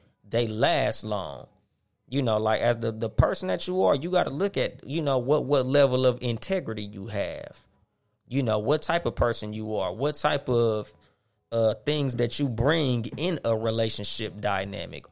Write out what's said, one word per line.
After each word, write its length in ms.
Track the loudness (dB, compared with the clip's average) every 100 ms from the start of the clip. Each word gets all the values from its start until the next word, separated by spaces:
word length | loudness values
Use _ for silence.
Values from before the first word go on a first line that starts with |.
| _ _ -4
They 200 | -2 0
last 560 | 2 2 2 0 -2 -4
long. 420 | -4 -6 -10 -16 _ _ _ _ _ -6
You 120 | 0
know, 180 | 2 2
like, 200 | 2 2
as 180 | 2 0
the, 140 | -2
the 180 | -4 -2
person 380 | 0 0 -2 -2
that 200 | -4 -2
you 160 | 2
are, 120 | 4 2
you 160 | 2
gotta 180 | 0 0
look 280 | -2 -2 0
at, 280 | -2 -4 -8
you 160 | -4
know, 180 | 0 0
what, 260 | 2 0 2
what 200 | 2 4
level 400 | 6 6 6 2
of 160 | 2
integrity 640 | -2 -2 -2 -2 -2 -6
you 240 | -8 -10 -6
have. 500 | -4 -4 -6 -12 -18 _ _ _ _ _ _ -4
You 160 | 0
know, 160 | 2 0
what 220 | 2 0
type 240 | 0 -2 -2
of 100 | 0
person 380 | 0 0 -6
you 240 | -6 -4 -2
are, 160 | -2
what 220 | -2 -4 0
type 340 | 0 0 0
of, 420 | 2 2 0 -4 -14 _ _ _ _ _
uh, 240 | 2 2 2 0
things 300 | 0 0 0
that 240 | 0 0
you 100 | 0
bring 560 | 2 2 2 2 0 -2 -4
in 220 | -2 0 0
a 100 | 0
relationship 840 | 0 0 0 -2 -4 -4 -6 -2
dynamic. 640 | 0 0 -2 -6 -10 -12 -4